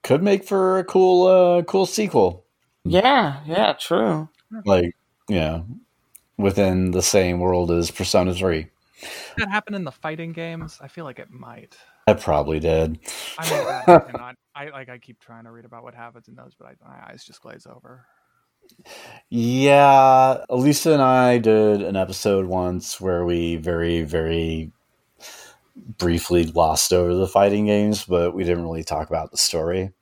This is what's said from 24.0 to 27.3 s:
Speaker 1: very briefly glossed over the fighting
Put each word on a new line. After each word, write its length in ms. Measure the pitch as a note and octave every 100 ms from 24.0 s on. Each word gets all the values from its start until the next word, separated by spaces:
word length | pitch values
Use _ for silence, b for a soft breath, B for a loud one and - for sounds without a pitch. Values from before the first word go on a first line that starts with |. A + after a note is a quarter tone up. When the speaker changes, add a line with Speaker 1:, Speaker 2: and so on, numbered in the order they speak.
Speaker 1:
very 680 | D#2 E2 D#2+ E2+ E2 D#2+ D#2+ _ _ _ _ _ B B B B _ - - -
briefly 480 | F2 E2+ - F2
glossed 480 | E2 E2+ D#2+ D#2+ -
over 220 | F2+ F2
the 120 | F2+
fighting 380 | F#2+